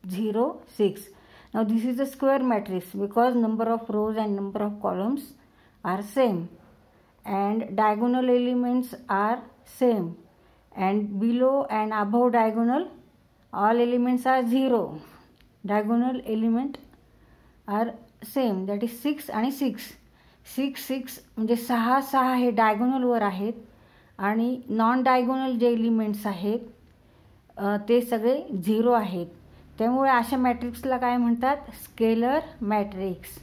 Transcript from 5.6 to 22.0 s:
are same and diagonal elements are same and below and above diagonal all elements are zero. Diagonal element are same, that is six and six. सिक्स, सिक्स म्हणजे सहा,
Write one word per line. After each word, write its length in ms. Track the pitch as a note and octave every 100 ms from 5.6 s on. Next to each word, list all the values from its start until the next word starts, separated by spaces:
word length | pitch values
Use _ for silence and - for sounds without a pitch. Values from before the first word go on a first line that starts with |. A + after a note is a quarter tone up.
| _ _ F#3
are 160 | F#3
same 460 | G#3 C#4 B3 F3+ E3+ - - _ _ _ _ _ G#3
and 380 | G3 G3+ A3 - G3
diagonal 540 | G#3+ G#3+ A#3+ B3 B3+
elements 680 | B3 B3 B3 B3 B3 B3 - -
are 280 | G3 G#3 B3 - _ - -
same 260 | B3 A3 E3+ E3+ - _ _ _ _ -
and 420 | F#3+ G#3 G#3 G3+
below 460 | A3+ A#3+ B3+ C#4 C4+
and 220 | G#3+ G#3+
above 400 | G#3+ G3+ A#3+ B3
diagonal 520 | A#3 A3+ A3 A#3 C4+ F#4 - - _ _ _ _
all 260 | - G#3 A#3
elements 460 | A#3+ B3 B3 B3 C4
are 240 | C4 A#3
zero. 480 | B3+ C4+ A#3+ - D3+ - - - _ _ _ F#3
Diagonal 540 | G#3 G#3+ A#3 B3 B3+ -
element 480 | A3 A3+ A3+ C#4 - - - _ _ _ - _ _ -
are 220 | G3+ A3+ - - _ A3 C#4
same, 300 | B3 F#3+ F#3+
that 140 | G3+
is 220 | A#3 A#3 D4
six 240 | D4 - G#3+
and 120 | B3
six. 280 | C#4 C4+ - - - _ _ _ _ - -
सिक्स, 320 | C#4 C4+ -
सिक्स 320 | C4 B3+ - - -
म्हणजे 180 | A3 A#3
सहा, 460 | A#3 A#3+ A#3 C4+